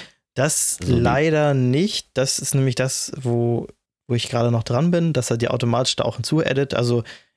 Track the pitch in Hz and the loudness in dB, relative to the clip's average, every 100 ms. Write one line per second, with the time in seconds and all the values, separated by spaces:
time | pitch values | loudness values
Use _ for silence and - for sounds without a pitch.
0 | - _ _ - 143 - - - - 120 | -6 _ _ -2 0 0 -2 -2 0 2
1 | 120 127 160 156 147 139 123 135 208 - | 2 2 2 2 2 2 2 2 0 -2
2 | - - 135 - 135 139 135 120 131 - | -6 -4 -2 -2 -2 0 0 0 -2 -4
3 | - - 127 120 117 117 113 - _ _ | -6 -6 -2 0 0 -2 -4 -14 _ _
4 | - 120 - 120 120 117 - 120 170 175 | -4 -2 -2 0 2 2 0 0 2 2
5 | 170 139 117 117 120 123 120 120 131 - | 2 0 0 0 0 0 0 0 0 -2
6 | 117 - 117 156 - 135 139 - 120 120 | -2 -2 -2 0 0 0 0 0 0 0
7 | 113 - _ | -2 -10 _